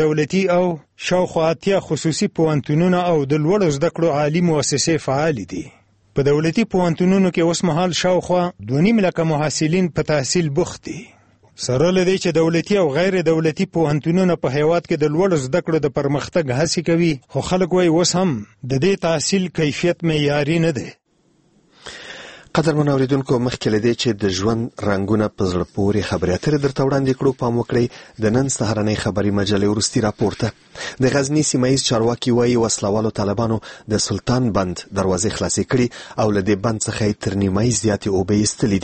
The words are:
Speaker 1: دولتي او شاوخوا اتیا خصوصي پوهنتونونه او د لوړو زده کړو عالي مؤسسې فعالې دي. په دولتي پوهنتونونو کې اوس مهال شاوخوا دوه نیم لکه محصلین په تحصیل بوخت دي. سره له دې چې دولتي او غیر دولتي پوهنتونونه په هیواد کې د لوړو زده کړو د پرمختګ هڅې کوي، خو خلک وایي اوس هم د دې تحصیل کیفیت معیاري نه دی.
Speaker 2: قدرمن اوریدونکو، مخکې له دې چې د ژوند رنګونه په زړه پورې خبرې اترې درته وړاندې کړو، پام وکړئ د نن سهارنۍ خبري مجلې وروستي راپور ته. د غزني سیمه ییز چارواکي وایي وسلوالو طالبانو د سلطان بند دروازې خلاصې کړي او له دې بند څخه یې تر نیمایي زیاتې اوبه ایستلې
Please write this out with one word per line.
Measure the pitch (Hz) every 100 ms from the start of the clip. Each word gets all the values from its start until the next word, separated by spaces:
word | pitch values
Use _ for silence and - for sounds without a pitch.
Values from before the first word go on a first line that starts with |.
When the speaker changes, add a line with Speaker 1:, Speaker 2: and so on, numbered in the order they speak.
Speaker 1:
دولتي | 156 156 151 190 185 175
او | 180 160 - - -
شاوخوا | 180 180 170 160
اتیا | 165 196 190 -
خصوصي | 151 165 143 208 -
پوهنتونونه | 160 151 - 151 180 180 180
او | 160 135
د | 151 151
لوړو | 208 180 139
زده | 165 -
کړو | 160 143
عالي | 147 165
مؤسسې | 175 151 131 135 - 160 -
فعالې | 135 160 127 90
دي. | 92 - - _ _ _ -
په | 139
دولتي | 147 160 160 220 185
پوهنتونونو | 175 160 180 196 185
کې | 175
اوس | 170 165
مهال | 185 151 185 160
شاوخوا | 180 180 170 180 175 - 104
دوه | 139 190
نیم | 226 185
لکه | 170 165
محصلین | 147 151 - 156 185 180 156
په | 151
تحصیل | 151 123 180 160
بوخت | 143 - - -
دي. | 160 - _ _ _ _ - -
سره | 127 170
له | 185 180
دې | 190
چې | 180 160
دولتي | 165 165 160 202
او | 170 139
غیر | 185 185
دولتي | 160 165 160 151 190
پوهنتونونه | 165 151 147 165 175 185 165
په | 143 139
هیواد | 151 170 -
کې | 165
د | 151
لوړو | 151 196 165 127
زده | 175
کړو | - 160
د | 139 151
پرمختګ | 139 143 - 180 143 123
هڅې | 160 - 170
کوي، | 165 175 139 -
خو | - -
خلک | 185 180
وایي | 185 180 160
اوس | 175 180
هم | 185 120 - _
د | 123 135
دې | 175 196 170
تحصیل | 160 - 196 180
کیفیت | - 151 - 175 170
معیاري | 165 156 143 147 147 170 165
نه | 127
دی. | - - _ _ _ _ _ _ _ _ - - - - - - - -
Speaker 2:
قدرمن | 156 147 147
اوریدونکو، | 135 131 139 131 127 123
مخکې | - -
له | 107 117
دې | 117
چې | 127 104
د | 101 92
ژوند | 101 113 120 - 104
رنګونه | 98 98 107 107 -
په | 95
زړه | 90 87 -
پورې | 101 104 87
خبرې | 90 85 90
اترې | - 147 139
درته | 135
وړاندې | 135 139 131 127
کړو، | 135 131
پام | 123 117
وکړئ | 113 120 120 - - -
د | 107 120
نن | 135
سهارنۍ | - 107 107 107 101
خبري | 107 98 101 101
مجلې | 98 101 101
وروستي | 107 - 123 107
راپور | - 104 -
ته. | 113 - _ - - -
د | 127 139
غزني | 139 151 147
سیمه | 131 127
ییز | 135 -
چارواکي | 117 113 120 127 120
وایي | 120 120
وسلوالو | 110 - 104 107 110 -
طالبانو | 101 101 117 110 - - -
د | 107 -
سلطان | 101 - 127 123 98
بند | 92 87 - 98
دروازې | 95 92 104 -
خلاصې | 90 - 95
کړي | 131 120 - - -
او | 113
له | 101
دې | 95 101 117
بند | 110 -
څخه | - 107
یې | 107 -
تر | 95
نیمایي | 98 95 120 107
زیاتې | 107 101 107
اوبه | 95 92 104
ایستلې | 107 - 120 98